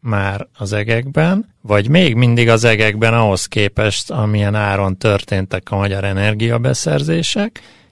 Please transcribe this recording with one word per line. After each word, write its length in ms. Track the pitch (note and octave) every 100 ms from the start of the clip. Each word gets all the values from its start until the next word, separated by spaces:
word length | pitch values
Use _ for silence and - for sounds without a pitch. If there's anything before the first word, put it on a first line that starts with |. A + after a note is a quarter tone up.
már 460 | A2+ G#2 G2 G2 - -
az 140 | G2+
egekben, 840 | G#2+ G#2 A2+ C3+ D3 E3 G3 - _
vagy 280 | A#2 G#2 G#2+
még 260 | E3 E3+
mindig 340 | A#2 B2 A#2+ A#2
az 160 | A2+
egekben 500 | A#2 G#2+ G#2+ G#2+ A2+
ahhoz 320 | A#2 G#2+ F#2+ -
képest, 640 | A2 G2+ - A2 - -
amilyen 440 | E3 G#2+ G#2 G2+
áron 420 | G#2+ G#2 G2 G2 F#2+
történtek 720 | A2 G2 - G2+ F#2+ F#2+ -
a 60 | G2
magyar 280 | G2+ G2
energiabeszerzések, 1600 | G2 F#2+ G#2 G#2+ A#2 A#2 B2+ B2+ - D3 D3+ E3 D#3+ - G#3+ - - _ _